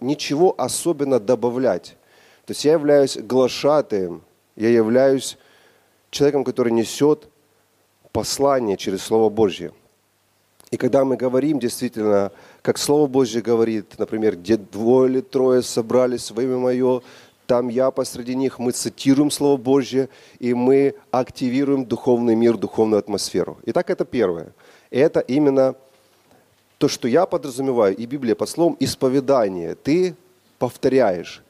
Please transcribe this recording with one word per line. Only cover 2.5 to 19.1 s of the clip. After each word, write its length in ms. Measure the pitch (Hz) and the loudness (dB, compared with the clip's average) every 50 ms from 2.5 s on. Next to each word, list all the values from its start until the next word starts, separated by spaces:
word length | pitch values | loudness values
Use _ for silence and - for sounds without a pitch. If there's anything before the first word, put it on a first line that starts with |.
есть 120 | 104 - - | -6 -2 2
я 80 | 147 | 2
являюсь 440 | 160 165 147 147 147 143 139 131 - - | 2 2 4 4 4 4 4 2 0 -6
глашатаем, 1040 | 113 104 120 127 127 117 - - - 139 151 147 127 - 107 98 92 87 85 78 - _ _ _ _ _ - | -6 -2 0 2 2 0 0 -2 0 2 2 2 0 -2 -2 -4 -4 -4 -8 -12 -16 _ _ _ _ _ -6
я 140 | - 104 113 | -2 2 4
являюсь 640 | 117 117 113 110 120 127 135 139 135 131 - - - _ _ _ _ _ _ _ _ _ _ _ _ _ _ - | 4 4 4 4 4 4 4 4 2 0 -2 -8 -14 _ _ _ _ _ _ _ _ _ _ _ _ _ _ -8
человеком, 340 | - - 143 147 143 139 123 | -2 0 2 2 2 0 -2
который 280 | 127 120 - 120 117 | -2 0 0 0 2
несет 560 | 113 113 110 - - - 139 151 151 147 - - _ _ _ _ _ _ _ _ _ _ _ _ _ _ _ _ | 2 0 -2 -2 -2 0 2 2 2 0 -4 -18 _ _ _ _ _ _ _ _ _ _ _ _ _ _ _ _
послание 640 | - 110 101 - - - 135 143 139 131 120 104 95 | -6 -6 -4 -4 -2 0 0 2 2 0 0 -2 -4
через 260 | - - 107 95 92 | -4 -4 -6 -6 -6
Слово 260 | - - 113 113 110 107 | -4 0 2 2 2 2
Божье. 440 | 104 113 110 95 - - 85 78 - _ _ _ _ _ _ _ _ _ _ _ _ _ _ _ _ _ _ - | 2 2 0 0 0 -4 -12 -14 -14 _ _ _ _ _ _ _ _ _ _ _ _ _ _ _ _ _ _ -10
И 60 | - | -6
когда 280 | 113 135 123 107 135 135 | -4 -2 0 2 2 2
мы 120 | 135 127 | 0 -2
говорим 440 | 107 123 127 123 131 135 151 156 131 | -2 -2 0 0 0 0 0 -2 -2
действительно, 720 | 113 117 - - 127 120 - 110 107 107 101 101 101 98 - - - - - _ | -4 -4 -6 -6 -8 -8 -4 -2 0 2 2 2 0 -2 -6 -14 -20 -20 -18 _
как 160 | - - - - | -4 -4 -4 -2
Слово 280 | - - 147 151 151 | 0 0 2 2 2
Божье 360 | 135 127 135 131 110 110 117 | 2 2 0 0 0 -2 -4
говорит, 560 | 101 113 120 113 113 113 113 107 95 - - - | -2 0 0 2 2 0 -2 -4 -6 -8 -8 -8
например, 380 | 107 - 113 110 110 107 92 | -6 -6 -4 -2 0 0 -2
«Где 200 | 85 87 92 113 | -2 -2 -2 -2
двое 540 | 110 95 - - 98 113 117 127 131 131 131 | -2 -2 -6 -8 -2 2 2 4 4 4 2
или 100 | 131 131 | 2 -2
трое 420 | 127 - - 131 131 131 127 127 | -4 -2 -2 0 2 2 2 2
собрались 680 | 117 - - 127 113 110 117 127 127 127 123 120 - - | 0 -2 -4 -4 -2 0 2 2 2 0 -2 -6 -8 -8
во 120 | 107 113 | -6 -4
имя 140 | 131 131 127 | -4 -2 -2
Мое, 460 | 127 127 127 123 123 131 127 127 123 - - - - - _ _ _ _ | -2 -2 -2 0 0 0 0 0 -2 -4 -12 -20 -20 -20 _ _ _ _
там 220 | - 123 120 123 123 | -2 0 0 0 -2
«Я» 220 | 113 123 131 131 | 0 0 0 0
посреди 440 | - 135 127 - - 123 120 123 127 | 0 -2 -6 -6 -8 -12 -8 -6 -4
них», 240 | 131 135 127 - - | -2 -4 -4 -4 -4
мы 140 | 117 127 | -4 -4
цитируем 580 | 117 - - 120 - - - 135 | -4 -4 -6 -8 -8 -2 0 2